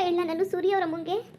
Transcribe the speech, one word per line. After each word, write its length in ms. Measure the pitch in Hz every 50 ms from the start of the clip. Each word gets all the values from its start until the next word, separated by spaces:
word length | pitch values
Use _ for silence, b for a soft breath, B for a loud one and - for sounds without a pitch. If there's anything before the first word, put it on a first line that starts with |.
ಹೇಳ 140 | 370 359 339 349 349
ನಾನು 200 | 320 330 330 381
ಸೂರ್ಯ 300 | 381 - 359 339 381 392
ಅವ್ರ 100 | 392 359
ಅಮ್ಮಂಗೆ, 340 | 330 320 330 320 330 370 453 - - B